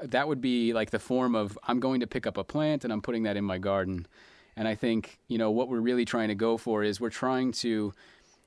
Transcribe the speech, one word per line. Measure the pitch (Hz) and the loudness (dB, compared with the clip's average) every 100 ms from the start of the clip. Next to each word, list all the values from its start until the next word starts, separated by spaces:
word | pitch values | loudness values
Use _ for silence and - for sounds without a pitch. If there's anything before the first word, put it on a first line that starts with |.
that | 139 123 147 | -2 0 0
would | 139 | 0
be, | 127 123 117 | 0 2 2
like, | 113 107 | 2 0
the | 110 | -2
form | - 127 127 113 | 0 0 2 2
of, | 104 98 - | 0 -4 -2
I'm | 123 | 0
going | 131 131 | 2 0
to | 120 | 0
pick | 131 113 | -2 -4
up | 101 | -4
a | |
plant | 95 151 151 151 | -4 -2 0 0
and | 120 | -2
I'm | 107 | -4
putting | 101 120 | -2 -2
that | 110 101 | 0 0
in | |
my | 101 92 | -2 -2
garden. | 98 98 92 92 87 - - - - - | 0 0 0 -4 -8 -16 -20 -20 -16 -4
And | 110 | -4
I | 110 | 0
think, | 123 113 - - - | 0 0 -2 -10 -6
you | 113 | 0
know, | 110 | 2
what | 110 127 | 2 0
we're | 120 | 0
really | 117 123 117 | 2 2 2
trying | 120 110 | 0 0
to | 101 | 2
go | 113 113 | 2 0
for | 120 107 | 0 2
is | 104 101 | 2 0
we're | 117 | -4
trying | - 131 131 127 | -2 0 2 0
to | 113 120 110 104 - - - _ _ | 0 0 0 0 -6 -16 -20 _ _